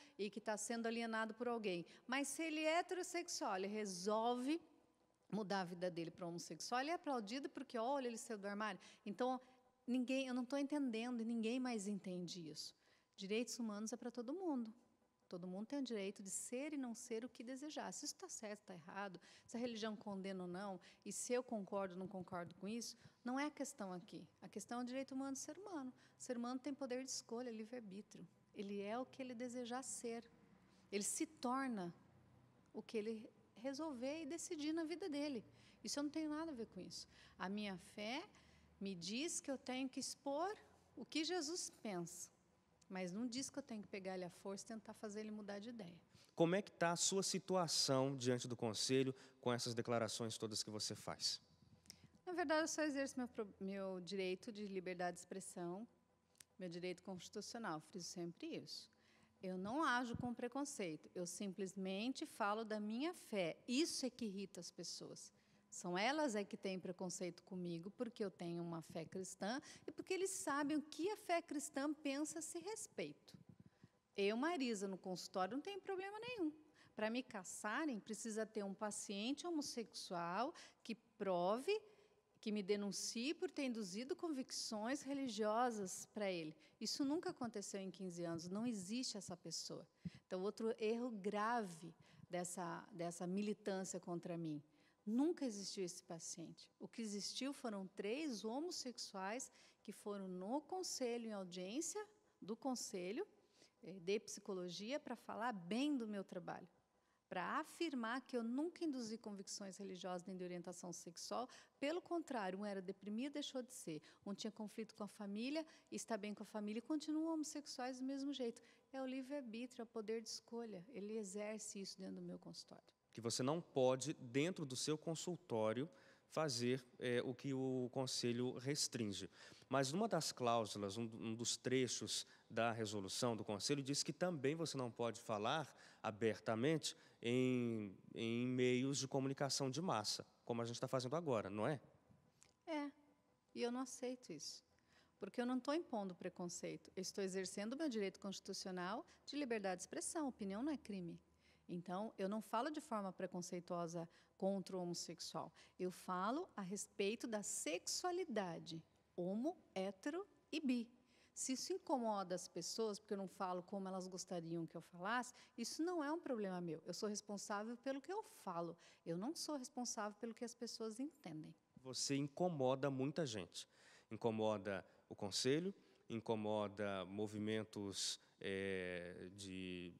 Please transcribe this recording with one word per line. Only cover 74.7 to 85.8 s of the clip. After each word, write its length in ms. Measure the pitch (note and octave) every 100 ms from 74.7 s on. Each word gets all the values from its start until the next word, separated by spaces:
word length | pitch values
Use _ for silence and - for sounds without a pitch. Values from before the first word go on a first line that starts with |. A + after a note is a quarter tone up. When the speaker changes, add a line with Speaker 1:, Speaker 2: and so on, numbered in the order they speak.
| G#3 G3
Speaker 1:
no 100 | F#3
consultório, 580 | F#3+ F3+ - F#3+ F#3+ C4
não 60 |
tenho 180 | G4 G4+
problema 400 | - F#4 G4 G#4+
nenhum. 320 | A#4+ A#4+ D#4 D4+ - - - -
Pra 160 | G#3+
me 100 | A#3+
caçarem, 800 | - G3+ E3+ - G#3+ B3 D#4 G#3+
precisa 480 | - G#3 A3+ G#3+ G#3+
ter 180 | G#3+ G3
um 80 |
paciente 720 | F#3+ G#3+ - - G3+ A3+ C#4+ F4
homossexual 1080 | D#4+ C#4+ A#3+ G3+ - - F3 E3+ F#3+ C4+ - - -
que 120 | - A3
prove, 840 | _ - F#3+ F3 F3+ A#3 D#4+ G#4+ - - - _ _ _
que 100 | A3
me 120 | G#3+
denuncie 720 | F#3+ G#3 G3+ F3 - A3+ C4 E4+
por 160 | F#4
ter 140 | - C4+
induzido 500 | A3+ F#3+ G3 C4 F4+
convicções 880 | E4+ C4 C4 - - G#3+ A3 C#4+
religiosas 1040 | C4 C#4 C4+ G#3 G#3+ A3 B3+ G#3+